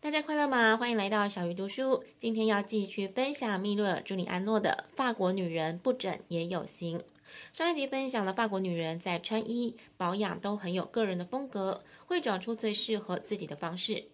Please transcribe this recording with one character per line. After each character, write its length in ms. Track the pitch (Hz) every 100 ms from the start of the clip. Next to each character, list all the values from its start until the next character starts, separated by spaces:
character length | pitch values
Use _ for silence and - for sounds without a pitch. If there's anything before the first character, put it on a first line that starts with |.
大 100 | 302
家 100 | 302
快 140 | 302
乐 140 | 302 294
吗？ 280 | 254 226 226
欢 140 | 240
迎 60 | 226
来 120 | 196
到 200 | 214 202
小 180 | 202 175
鱼 80 |
读 140 | 180 196
书。 340 | 196 269 254 - -
今 160 | 226
天 120 | 220 220
要 140 | 202
继 260 | 196 220 196
续 200 | - 196
分 260 | 190 269
享 280 | 285 233 196
密 160 | 202 208
勒· 200 | 208 170
朱 120 | -
里 100 | 190
安 200 | 175 180
诺 140 | 196 220
的 280 | 196 - - -
《法 160 | 262
国 200 | 220 185
女 120 | 190
人 340 | 180 165 160 175
不 140 | 262
整 260 | 254 190 - -
也 180 | 170 170
有 200 | 180 165
型》。 320 | - 170 170 - - - - -
上 180 | - 330
一 40 |
集 120 | 320 269
分 240 | 269 269
享 160 | 254 196
了 60 |
法 160 | 190 226
国 120 | 196
女 160 | 185 170
人 220 | 160 165
在 200 | 185 170
穿 300 | 170 220 220
衣、 280 | 240 240 233 - _
保 180 | 175
养 260 | 196 202 170
都 160 | 196 208
很 160 | 185
有 120 | 180
个 200 | - 233
人 120 | 214 180
的 80 |
风 240 | 175 262 277
格， 360 | 214 190 - - - -
会 140 | 359
找 160 | 247 190
出 180 | 208
最 200 | 226 226
适 240 | 202 202 214
合 200 | 208 180
自 180 | - 208
己 100 | 170
的 80 | -
方 220 | 170 180
式。 280 | - 214 -